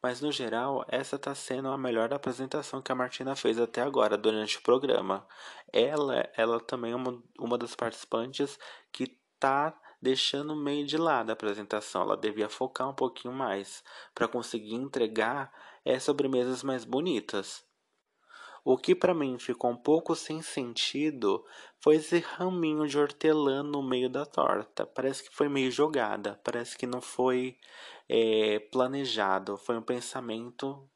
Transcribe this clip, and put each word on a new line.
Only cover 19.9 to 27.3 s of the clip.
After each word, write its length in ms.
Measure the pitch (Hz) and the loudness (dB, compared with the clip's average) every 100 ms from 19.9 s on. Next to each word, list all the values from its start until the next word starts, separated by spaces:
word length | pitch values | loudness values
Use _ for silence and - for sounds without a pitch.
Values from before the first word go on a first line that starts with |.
| 160 160 | 4 4
sem 260 | 160 - 156 | -4 -4 -8
sentido 1040 | 160 - 123 113 - 139 151 139 107 98 - - - _ | -6 -6 -6 -4 -4 0 -2 2 2 2 -2 -20 -20 _
foi 160 | - 156 | 6 6
esse 240 | 156 175 | 6 0
raminho 680 | 170 - 185 180 160 151 151 | 0 -4 -2 0 0 0 0
de 100 | 139 | 2
hortelã 640 | 147 - 156 156 143 135 | 0 2 4 6 4 2
no 220 | 147 143 | -2 -2
meio 260 | 135 127 127 | 0 0 0
da 160 | 127 | -2
torta. 600 | 151 - - - 107 - - | -2 2 4 2 -2 -6 -6
Parece 380 | - 127 135 | -2 -2 -4
que 100 | - | -12
foi 140 | - 147 | 0 2
meio 200 | 139 131 | 4 2
jogada, 720 | 123 151 143 107 101 101 101 | 4 2 4 0 -2 -4 -4
parece 340 | - 120 117 - | -6 -4 -6 -6
que 80 | 127 | -6
não 140 | 123 | -6
foi, 580 | - - 127 | -8 0 2